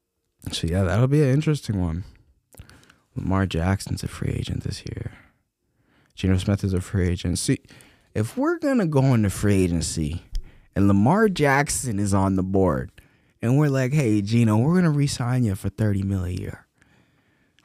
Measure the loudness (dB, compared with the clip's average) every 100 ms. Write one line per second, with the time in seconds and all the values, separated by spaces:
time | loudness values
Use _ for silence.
0 | _ _ _ _ -12 -6 -2 0 0 2
1 | 2 2 2 2 0 -2 -2 -2 -2 -4
2 | -8 -16 _ _ _ -20 -20 -20 _ _
3 | _ -8 -2 0 0 0 0 -2 -2 -6
4 | -6 -6 -6 -4 -6 -6 -6 -8 -10 -10
5 | -12 -14 _ _ _ _ _ _ _ _
6 | _ -2 2 2 2 0 0 -2 -2 0
7 | 0 0 -2 -2 0 -2 -4 -20 -20 _
8 | _ -4 -4 -2 -2 -2 0 0 2 2
9 | 4 4 2 0 2 2 2 0 -2 -4
10 | -4 -6 -6 -8 -8 -16 _ 0 2 4
11 | 4 4 2 2 2 2 0 -4 -4 -4
12 | 0 0 2 0 0 2 2 0 -4 -12
13 | -20 _ _ _ 0 2 2 0 0 0
14 | 2 2 2 2 4 4 4 4 2 2
15 | 0 -2 -2 0 0 -2 -4 -2 -2 0
16 | -2 -2 -4 -6 -8 -12 _ _ _ _
17 | _ _ _ _ _ _